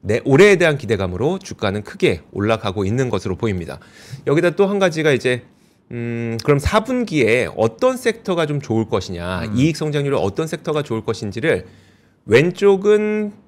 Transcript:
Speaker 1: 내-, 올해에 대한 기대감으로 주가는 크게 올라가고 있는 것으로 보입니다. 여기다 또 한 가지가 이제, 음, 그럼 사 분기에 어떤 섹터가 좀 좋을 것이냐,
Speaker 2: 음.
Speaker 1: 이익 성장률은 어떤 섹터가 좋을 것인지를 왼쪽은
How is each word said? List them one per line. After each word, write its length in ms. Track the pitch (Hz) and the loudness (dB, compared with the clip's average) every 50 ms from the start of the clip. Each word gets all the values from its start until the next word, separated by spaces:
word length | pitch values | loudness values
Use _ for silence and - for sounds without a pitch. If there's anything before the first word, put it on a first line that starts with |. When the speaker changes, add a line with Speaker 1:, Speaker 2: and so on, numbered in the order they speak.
Speaker 1:
내-, 200 | - 95 107 123 - | -2 -2 -2 -2 2
올해에 300 | 135 135 139 196 208 202 | 4 6 6 8 8 6
대한 220 | 170 175 160 147 135 | 4 4 2 0 0
기대감으로 600 | - 98 113 95 98 92 90 90 113 151 185 190 | -2 -2 -2 0 0 -4 -2 -2 -2 -2 -2 -4
주가는 440 | - - - - - 101 95 104 104 | -8 -12 -10 -4 -4 -4 -4 -4 -8
크게 380 | - - - - 156 101 82 - - | -10 -6 -2 0 0 0 0 -6 -12
올라가고 540 | - 92 101 107 113 107 - 104 92 104 98 | -6 -4 0 0 0 0 0 -6 -4 -2 -2
있는 240 | 92 110 127 135 123 | -2 0 -2 -2 -2
것으로 260 | 110 98 - 104 92 | -2 -4 -4 -4 -6
보입니다. 440 | 78 - 113 98 90 85 73 65 - - - - - - - - - - | -2 -2 -2 -2 -4 -6 -10 -12 -14 -16 -20 -20 -20 -20 -18 -18 -10 -2
여기다 260 | - 139 160 175 175 160 | 0 0 2 2 0 2
또 100 | - 202 | 2 0
한 140 | 190 208 202 | 0 2 0
가지가 320 | 190 180 160 160 151 156 | 0 0 0 2 2 2
이제, 320 | 143 123 - 127 123 120 - - _ _ _ _ _ _ _ _ | 2 2 2 0 -2 -2 -4 -14 _ _ _ _ _ _ _ _
음, 460 | - 120 120 117 117 117 117 117 117 113 - | -10 -8 -6 -6 -4 -4 -4 -4 -6 -4 2
그럼 140 | - 147 143 | 2 2 2
사 220 | 139 - - 220 226 | 2 2 0 0 0
분기에 680 | - 262 247 240 214 165 151 120 104 113 127 113 80 - | 0 -2 -2 -2 -2 0 2 4 4 4 2 2 -2 0
어떤 420 | - 110 113 - - - 254 262 247 | 0 0 0 0 2 0 0 0 2
섹터가 500 | - 240 214 220 - - 185 170 165 147 | -2 -4 -4 -2 -4 -4 -2 -2 0 -2
좀 140 | 147 143 | -2 -6
좋을 240 | - - 113 113 113 104 | -4 -2 0 0 0 0
것이냐, 540 | - 101 92 - 92 85 87 87 92 90 - | -2 -4 -4 -4 -10 -8 -6 -4 -4 -4 -4
Speaker 2:
음. 140 | 110 104 123 | -4 0 2
Speaker 1:
이익 200 | 135 160 160 - | 2 2 0 -2
성장률은 400 | 156 151 147 147 143 139 139 110 | -6 -4 -4 -2 -2 0 -2 0
어떤 300 | - 98 101 - 160 156 | -2 -2 -2 -2 -4 -4
섹터가 340 | 175 160 - 170 156 151 | -6 -8 -6 -4 -4 -4
좋을 200 | 143 - 117 110 107 | -4 -4 -6 -6 -4
것인지를 640 | - 113 - - 104 92 110 110 160 131 90 - - - - _ _ _ _ _ _ _ _ _ | -4 -6 -6 -6 -8 -8 -4 0 0 0 0 -2 -8 -20 -20 _ _ _ _ _ _ _ _ _
왼쪽은 1080 | - 101 123 147 180 175 - 202 202 196 190 190 208 214 208 214 214 214 214 214 208 202 - _ | 4 4 6 6 4 0 2 4 4 4 4 4 4 4 4 2 0 -2 -2 -4 -4 -8 -14 _